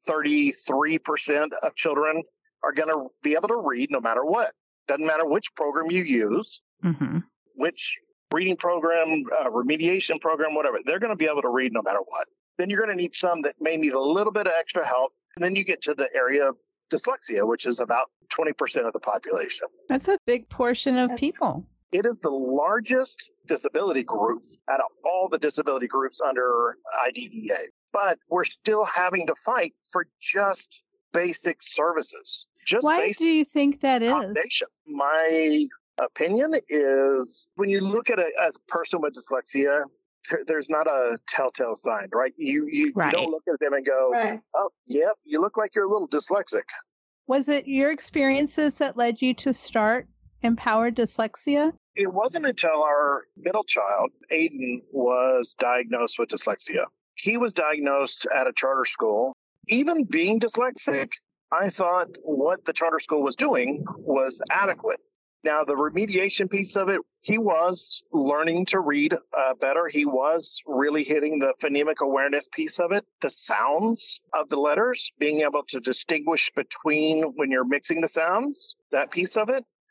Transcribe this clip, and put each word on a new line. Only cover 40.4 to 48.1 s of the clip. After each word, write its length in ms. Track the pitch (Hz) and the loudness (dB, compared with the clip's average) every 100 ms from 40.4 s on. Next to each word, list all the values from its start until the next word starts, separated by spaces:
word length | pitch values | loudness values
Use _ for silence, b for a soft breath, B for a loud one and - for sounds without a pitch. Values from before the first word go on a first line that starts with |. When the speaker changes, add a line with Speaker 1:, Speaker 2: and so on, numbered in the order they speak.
| 135 | -2
Speaker 1:
there's 220 | 156 143 | -4 -2
not 180 | 156 156 | 0 2
a 300 | 139 120 117 - | 2 0 -2 -4
telltale 480 | - 135 - 123 110 | -2 -2 -2 -4 -2
sign, 320 | 120 110 98 | -2 -4 -2
right? 200 | 107 131 131 | 0 -2 -2
You, 280 | 147 143 151 | -2 -2 0
you, 140 | 151 151 | 0 0
you 40 | 226 | 2
Speaker 2:
Right. 160 | 160 | 2
Speaker 1:
don't 160 | - 143 | 2 0
look 140 | 156 - | -4 -4
at 80 | 147 | -2
them 140 | 147 | 0
and 120 | 139 135 | 0 0
go, 240 | 131 131 | 2 2
Speaker 4:
Right. 280 | 233 208 220 - 156 | 2 0 -4 -4 -2
Speaker 1:
"Oh, 140 | 196 - - | -2 -6 -4
yep, 240 | 135 170 214 _ | 0 0 -2 _
you 140 | 151 | 0
look 160 | 196 220 | 0 0
like 180 | 214 - | -2 0
you're 100 | 196 | 2
a 60 | |
little 160 | 208 165 | 0 0
dyslexic." 560 | 147 - 202 185 107 - - - _ _ _ - | 0 2 0 0 -2 -4 -10 -20 _ _ _ -2
Speaker 3:
Was 200 | 269 269 | 0 2
it 180 | 285 269 | 0 0
your 240 | 269 277 | 2 2
experiences 840 | 311 - | 0 -4